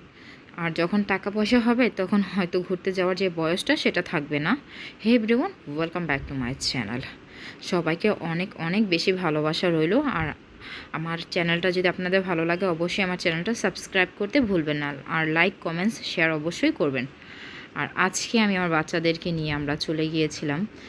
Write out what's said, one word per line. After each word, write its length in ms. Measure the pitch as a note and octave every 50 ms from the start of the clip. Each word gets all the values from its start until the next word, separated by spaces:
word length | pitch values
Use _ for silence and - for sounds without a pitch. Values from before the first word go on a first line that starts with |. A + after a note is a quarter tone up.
| - - - - - - - - - - -
আর 140 | - E3+ E3+
যখন 320 | D#3+ - E3+ E3+ - G#3 G3+
টাকা 280 | - G3 F#3+ - G3+
পয়সা 280 | G3 G#3+ G#3+ G3+ B3 B3
হবে 320 | A3 A#3+ A#3+ A#3+ B3+ G#3 -
তখন 260 | - F#3+ F#3 G#3 G3+ G3 F#3 F3
হয়তো 240 | G3 F#3 E3+ - F3+ F3+ -
ঘুরতে 240 | F#3 F3+ - F#3+ F#3
যাওয়ার 240 | F#3+ F3+ F3+ F#3
যে 140 | F3+ G3 F#3 E3+
বয়সটা 400 | E3 D#3+ D#3+ F3 F#3+ - - D4
সেটা 260 | D#4 - A#3 - F3+ F3+
থাকবে 360 | - - D#3+ C#3+ D3+ D3+ C#3+
না। 180 | D3 E3+ A#3+ D4 - - - - - - - - -
Hey 140 | A3 A#3+ B3
everyone, 600 | G#3+ G#3 A#3 A#3+ D#4 G4+ F#4+ - - D3+ D3 D3+
welcome 280 | E3 E3 - F3+ F3
back 120 | D#3 C#3+ C3+
to 240 | - - C#3+ C3+ B2+
my 120 | A#2+ C3+ -
channel। 420 | - - - C3+ A2 G2 A#2+ B2+ C3 - - - - - - - - - - - -
সবাইকে 480 | - F#3+ F3 D#3+ D#3+ E3 E3+ - G#3+
অনেক 380 | F#3+ - - E3+ E3 E3+ F#3 - -
অনেক 320 | - D#3+ E3 F3+ G#3+ A3+ F#3+
বেশি 240 | E3+ E3 - G3 F#3
ভালোবাসা 580 | F#3 F#3 E3 D3+ D3+ D3+ D#3 E3 - - F3+
রইলো। 300 | E3 D#3+ D#3 E3 G3 C4+
আর 320 | D4+ C#4 - E3+ D#3+ D3+ - - - - - - - - - - - - -
আমার 260 | D#3 D#3+ E3 E3 E3 E3 -
চ্যানেলটা 400 | - F#3 E3+ E3+ E3+ E3+ F3 F#3
যদি 180 | F3 F3+ F3+ F3+
আপনাদের 320 | E3+ - F#3 F3+ F#3 F#3+
ভালো 260 | F#3 F#3 F3+ D#3+ E3
লাগে 200 | E3+ E3+ F3 G3
অবশ্যই 360 | F#3+ E3 D#3 E3+ F3 - - G3
আমার 140 | F3+ F3+
চ্যানেলটা 380 | E3+ - F3+ E3 E3 F3 A3 A#3
সাবস্ক্রাইব 540 | A3+ - G3 F#3 - - - - F#3+ F#3 F3+ - -
করতে 220 | G#3 G3+ - C#4+
ভুলবেন 360 | B3+ G3+ G3 E3+ D3+ D3+ D3
না, 180 | D3 D3 C#3+ C#3+ C#3 C#3
আর 200 | - E3 D#3+ D#3+
লাইক, 260 | D#3 D#3 E3 E3+ G3+ G3 -
কমেন্টস, 400 | - E3+ E3 E3+ F#3 A3+ A3+ - -
শেয়ার 300 | - - - E3 D#3+ D#3+
অবশ্যই 400 | D3+ D3+ E3 E3+ - - D#4 D#4
করবেন। 340 | - F3+ D3 C3 B2+ B2+ C3+ - - - - - - - - - - - - -
আর 140 | D#3 C#3+ - -
আজকে 460 | - F3+ F#3+ F#3 - - - - A3+
আমি 160 | A3 G#3 G3
আমার 140 | F#3 F3+ F3
বাচ্চাদেরকে 600 | D#3+ D#3 D#3+ - - E3+ E3 E3 E3 E3 - F3 E3+
নিয়ে 200 | D#3+ D#3 D3+ D3
আমরা 240 | D3 D3 C#3+ C#3+
চলে 320 | C#3 - - D#3+ D#3 D#3 D#3+
গিয়েছিলাম 580 | D#3+ D#3+ D#3 D3+ - - - D3 C#3+ D#3 G#3 A3 - - -